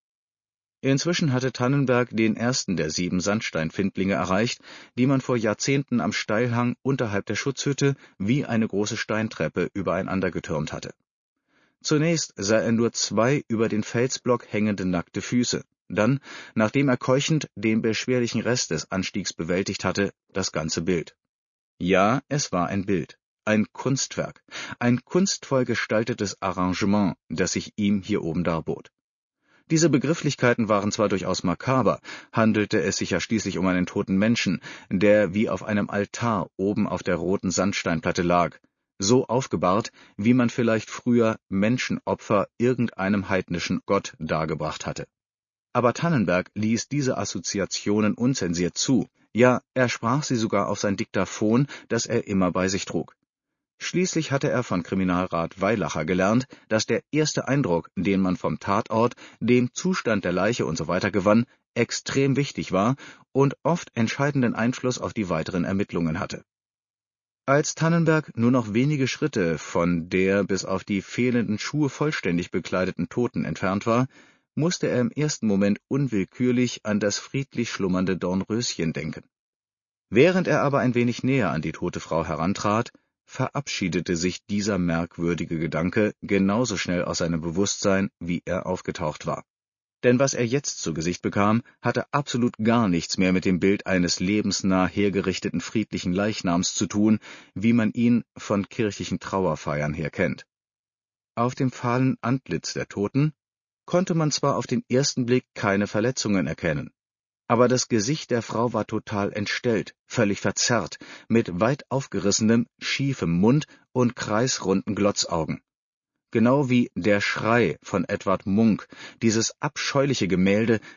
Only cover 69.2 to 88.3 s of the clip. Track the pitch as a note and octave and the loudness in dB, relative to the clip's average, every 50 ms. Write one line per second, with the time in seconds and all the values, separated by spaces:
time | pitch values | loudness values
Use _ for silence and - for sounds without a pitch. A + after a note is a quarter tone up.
69.2 | D3+ D3 - A2+ F2 E2 D#2 D2 - - - F2+ E2+ F2 F2 E2+ E2 F2+ F#2 F#2 | -4 -2 0 0 0 0 0 -2 -6 -4 -2 0 2 2 0 0 -2 0 0 2
70.2 | F#2+ F#2+ G2 G2+ G2 - F#2+ F#2 - F2+ F#2+ F#2 - - G#2 F#2+ - - - A#2+ | 2 2 2 2 0 0 -2 -4 -2 -4 -6 -6 -4 -4 -4 -4 -4 -6 -4 -2
71.2 | B2 B2+ A#2+ A#2+ G#2+ F2 G#2+ G2+ - - - D3+ D3+ C3+ - - D3 D#3 D3+ - | 0 0 0 0 0 -2 -4 -4 -6 -4 -2 -2 -2 -2 -2 -2 -2 -2 -2 -2
72.2 | - F#2+ F2 E2+ F2 - - F#2 - - G#2 F#2 F#2 F#2 - - F2 - - B2 | -2 -2 -2 -2 -2 -2 -4 -6 -4 -2 -2 -2 -2 -2 -2 -4 -6 -4 -2 -2
73.2 | A#2+ - - C3+ A2 - - - G2+ F#2 F#2+ G2+ - A#2 A2+ B2 C3 - - - | -2 -2 -2 -4 -4 -4 -4 -4 -2 -2 -2 -2 0 2 2 2 2 0 -4 -14
74.2 | - _ _ _ _ _ _ C3 D3 F3+ - - D#3 G2 F2+ B2 A#2+ A2 - C3+ | -20 _ _ _ _ _ _ -2 -2 -2 0 -2 -2 0 0 0 0 0 -2 -2
75.2 | D3+ D3+ - - A2+ G#2+ G2 G2 G2+ G2+ G#2 - - _ C3 C#3 C#3+ B2+ A2+ G2 | -2 -2 -2 -2 0 0 2 4 2 2 0 -2 -2 _ -2 -2 0 0 0 -2
76.2 | F2+ - - - B2 B2 A#2+ B2+ B2 A#2+ - - - A2 G#2 G#2 G#2 G2+ G2+ - | -2 -2 -2 -2 0 2 2 2 0 0 -2 -6 -4 -2 0 0 0 0 -2 -2
77.2 | - - - C3+ C3+ - - A#2+ A#2 - - - F#2+ F#2 F#2 F#2 F#2 F#2 F#2 E2 | -6 -6 -6 -6 -6 -6 -4 -4 -4 -4 -4 -2 -2 0 0 0 0 0 -2 -2
78.2 | F#2+ F2+ F#2 F#2+ F#2 - G#2+ A#2 A#2+ - - - E2 D#2+ - - D#2 D#2 - - | -2 -2 -2 -2 -2 -2 -2 -2 -2 -4 -4 -2 -2 -2 -2 -4 -8 -8 -10 -12
79.2 | - _ _ _ _ _ _ _ _ _ _ _ _ _ _ _ _ _ F#2+ A2+ | -16 _ _ _ _ _ _ _ _ _ _ _ _ _ _ _ _ _ 4 6
80.2 | D3+ F#3 F3+ F#3 E3 - D3+ A2+ A2+ C#3+ C#3 B2+ G#2 B2+ A2+ A#2+ A#2+ B2 A#2 - | 6 6 6 2 2 2 2 2 2 2 2 2 2 2 2 2 2 0 0 -2
81.2 | - B2+ C#3 C3 G#2 E2 C#2 D#2+ D2+ E2 - - F2 F2+ - E2 - - D#2 D#2+ | -2 0 2 2 2 0 0 -2 -2 -4 -4 -4 -6 -4 -4 -6 -6 -2 -2 -2
82.2 | E2+ - D#2 D2 D#2+ F#2 G2 - - G#2 G#2 A2+ B2+ - - _ _ _ _ _ | -2 -2 -2 -2 -2 -2 -2 0 0 0 2 0 0 -4 -10 _ _ _ _ _
83.2 | _ _ - - B2+ - - C#3 - - - - G2+ F2 D#2+ F2 D#2 - F2 D#2+ | _ _ -6 -4 -4 -2 -2 -6 -6 -6 -4 -2 -2 0 0 -2 0 -2 -2 0
84.2 | F2 F2+ F2 - - - G2+ G#2 G2 G#2+ G2+ F#2 F2+ E2+ E2 E2 F2 - - - | -2 -2 -4 -6 -8 -4 -4 -2 0 0 0 0 0 0 0 -2 -2 -6 -6 -4
85.2 | E2+ E2+ F2 D#2 F2 - F2 D#2 E2 D2+ D#2 D#2 F2 F2+ - A2 G#2 - - - | -2 -2 -2 -2 -4 -4 -4 -4 -4 -2 -2 -2 -2 0 2 2 0 0 -2 -6
86.2 | - - G2+ G2 G2 F#2+ G2+ A#2 C3 G#2 G2 E2+ - - F2 F2 - - F2 - | -4 0 2 2 2 2 2 0 0 -2 -2 -4 -2 -2 -2 -2 -2 -2 -2 -2
87.2 | F2 E2 E2+ D#2+ D#2 E2+ D#2+ F#2 G2+ G2 - - - G2+ F#2+ F#2+ G2 - - _ | -2 -2 -2 -2 -4 -2 0 0 0 0 -2 -2 0 2 2 2 0 -2 -6 _
88.2 | E2+ E2+ | -6 -6